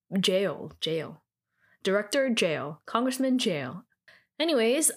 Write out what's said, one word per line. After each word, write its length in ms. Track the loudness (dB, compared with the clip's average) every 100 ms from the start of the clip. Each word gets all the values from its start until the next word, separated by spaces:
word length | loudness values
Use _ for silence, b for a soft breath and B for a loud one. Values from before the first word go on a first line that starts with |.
| -6 -2
Jail, 540 | 2 2 0 -4 -10 -8
jail. 400 | -4 -4 -6 -12 _ _ _ b b b
Director, 460 | 0 0 2 0 2
jail. 520 | 2 0 0 -4 -10 -4
Congressman, 520 | -2 0 0 0 2
jail. 480 | 0 -2 -4 -10 -16 _ B B B -4
Anyways, 520 | 0 2 2 2 2